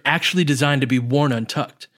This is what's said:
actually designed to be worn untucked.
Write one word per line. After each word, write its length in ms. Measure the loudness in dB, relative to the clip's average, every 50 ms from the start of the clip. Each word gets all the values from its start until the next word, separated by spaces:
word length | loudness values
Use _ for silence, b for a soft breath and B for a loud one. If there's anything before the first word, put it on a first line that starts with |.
| -2
actually 380 | -2 0 0 0 0 0 0 2
designed 380 | 2 2 2 2 2 2 2
to 80 | 0 0
be 100 | 0 0
worn 320 | 0 0 2 2 2 2
untucked. 560 | 0 -2 -4 -4 -4 -6 -6 -6 -8 -18 -20 -20 b